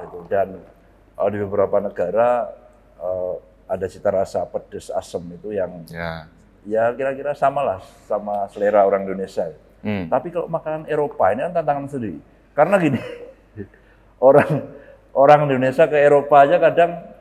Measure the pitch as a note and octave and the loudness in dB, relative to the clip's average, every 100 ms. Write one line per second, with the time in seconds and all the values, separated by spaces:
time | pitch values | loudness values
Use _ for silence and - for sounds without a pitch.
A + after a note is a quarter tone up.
0 | E2+ F2 E2+ G2 F#2 F2+ - _ _ _ | -8 -16 -6 -2 -2 -6 -20 _ _ _
1 | _ - G2+ G#2 G2 G2 F#2+ G2+ G2+ G2+ | _ -4 -4 -2 -6 -2 0 0 -2 -6
2 | F2+ G#2 A#2+ A#2+ G#2+ - - _ _ - | -2 0 2 0 -4 -10 -20 _ _ -12
3 | F2+ F#2 F2+ F2 - _ - F#2 F#2 F#2 | -8 -6 -6 -8 -14 _ -10 -6 -6 -6
4 | G2+ F#2+ G2 - F2+ G#2+ - F#2+ - - | -2 -2 -2 -4 -6 -8 -12 -16 -10 -10
5 | - F#2+ F2 F2 G#2 G#2 F2+ F2 D#2+ E2 | -8 -10 -12 -14 -8 -6 -6 -8 -14 -10
6 | E2+ D#2+ D#2 _ _ _ G#2 A2 A#2 B2 | -8 -10 -14 _ _ _ -6 -2 0 -2
7 | C3+ C3+ C#3 C#3+ C#3 C#3+ B2 F#2+ - - | -6 -6 -6 -2 0 0 -4 -4 -10 -18
8 | - G#2 G#2 G#2 G2+ G#2+ G2+ G#2 G2 G2 | -6 -6 -4 -6 -6 -2 2 4 4 2
9 | F#2+ F#2+ F#2+ - E2+ D2+ _ _ G#2+ G#2 | -2 -8 -8 -6 -8 -8 _ _ -6 -6
10 | E2 - E3+ F3 - D#3+ D#3 D#3 D#3 D3+ | -2 -4 -4 -8 -6 -6 -6 -8 -4 -4
11 | D3 - - C3 E3 F3 D3+ C#3+ C#3 C#3 | -2 0 0 0 -2 -4 -2 -4 -4 -8
12 | G#2+ D2+ - _ _ - D#3+ G3 D#3 A2+ | -8 -10 -16 _ _ 0 2 2 2 0
13 | - - - - _ G#2 G2 _ _ _ | -6 -16 -18 -20 _ -18 -18 _ _ _
14 | _ - B2+ C#3+ - D3 - - - - | _ 2 6 6 4 -2 -6 -16 -20 -20
15 | _ - C#3 D3 D3 C3 C3 B2+ D#3+ D3 | _ 2 6 6 6 0 0 2 2 4
16 | D3 C#3+ C#3+ D3 C#3+ E3+ D#3+ C#3+ E3+ - | 6 4 6 6 6 6 4 4 2 0
17 | - - | -14 -20